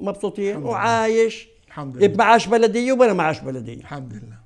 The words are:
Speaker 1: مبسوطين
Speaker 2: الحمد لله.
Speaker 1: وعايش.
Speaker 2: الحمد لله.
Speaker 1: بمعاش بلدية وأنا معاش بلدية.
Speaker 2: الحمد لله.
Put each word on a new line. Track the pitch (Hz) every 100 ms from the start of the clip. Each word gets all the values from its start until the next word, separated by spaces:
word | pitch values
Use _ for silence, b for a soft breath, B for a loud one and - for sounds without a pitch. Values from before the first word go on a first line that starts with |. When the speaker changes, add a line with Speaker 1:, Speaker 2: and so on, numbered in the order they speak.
Speaker 1:
مبسوطين | 196 196 202 202 196
Speaker 2:
الحمد | 208
لله. | -
Speaker 1:
وعايش. | 214 220 226 220 226 226 220 - _ _
Speaker 2:
الحمد | - 139 127
لله. | 196
Speaker 1:
بمعاش | 202 214 233 180
بلدية | 226 226 220 247
وأنا | 254 247
معاش | 185 160 151
بلدية. | 135 131 113 117
Speaker 2:
الحمد | - 143 127
لله. | 107 113 -